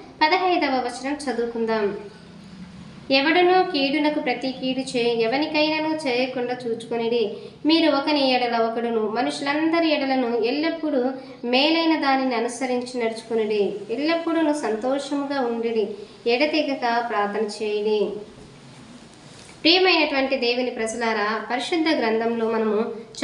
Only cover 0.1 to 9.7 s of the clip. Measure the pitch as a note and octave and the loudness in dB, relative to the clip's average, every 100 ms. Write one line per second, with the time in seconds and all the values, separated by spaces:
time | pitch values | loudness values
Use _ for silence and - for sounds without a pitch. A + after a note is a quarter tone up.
0.1 | - D#4 F4+ F#4 E4 C#4+ C4 A#3+ - C4+ | 0 2 4 4 2 2 0 -2 -4 -6
1.1 | D4 C4 A3+ A#3 A3+ A3 A3 G3+ D#3+ - | -4 -4 -2 -2 -2 0 0 0 -4 -12
2.1 | - - - - - - - - - - | -18 -20 -20 -18 -18 -18 -18 -18 -10 0
3.1 | C4+ D4 E4+ F4+ F#4 F4+ C#4+ C4+ D4 D4 | 2 4 4 6 4 2 0 0 2 2
4.1 | D4 C4 A#3 C4 B3+ C4 B3+ B3+ B3 A#3 | 0 -2 -2 -4 -4 -4 -4 -2 0 0
5.1 | A#3 A3+ C4+ D#4 D4+ D#4 D#4 D#4 D#4 C4+ | 2 2 0 0 2 2 2 -2 -2 0
6.1 | A#3+ C4 B3+ A#3+ B3 A#3+ A3+ - A#3 A3+ | 0 0 -2 -4 -4 -4 -6 -4 -2 0
7.1 | A#3+ G#3 - - - D4 E4 D#4+ C4+ C#4 | 0 0 -4 -14 -4 2 4 4 2 2
8.1 | D4 C4+ B3 A#3+ A#3 A3+ A#3+ A#3 A#3 G#3+ | 2 2 2 2 0 0 0 -2 0 0
9.1 | A#3 C#4 - C#4+ D4+ D#4+ | 0 -2 -2 -2 0 2